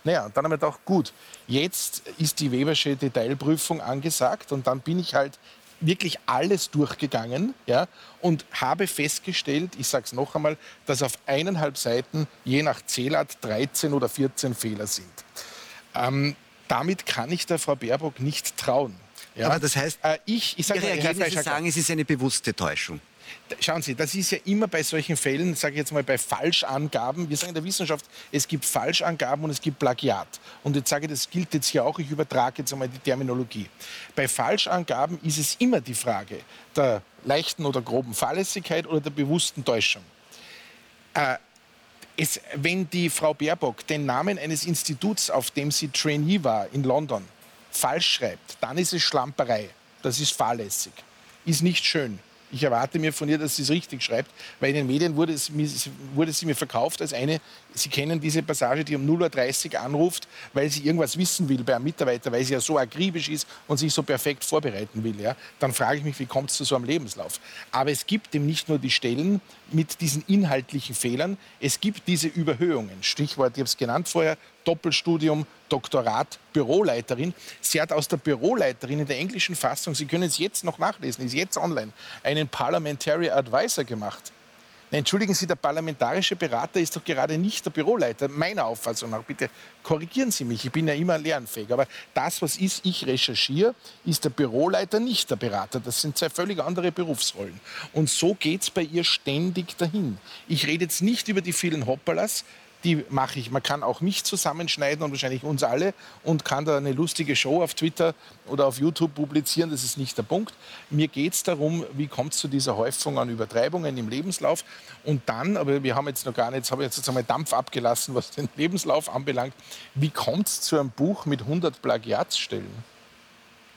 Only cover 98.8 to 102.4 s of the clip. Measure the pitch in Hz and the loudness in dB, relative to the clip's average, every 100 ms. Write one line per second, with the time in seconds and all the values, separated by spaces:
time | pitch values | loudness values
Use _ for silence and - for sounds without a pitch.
98.8 | 156 170 170 - 143 143 180 180 170 - | -2 0 0 -2 -2 0 0 -2 -4 -2
99.8 | 170 202 143 95 - - - 156 151 165 | -2 0 -2 -4 -10 -12 -4 -2 0 0
100.8 | 175 - 196 240 - 190 175 - 175 156 | 0 2 2 2 0 -2 0 0 0 0
101.8 | 117 135 170 165 214 - | 0 -2 0 0 0 -2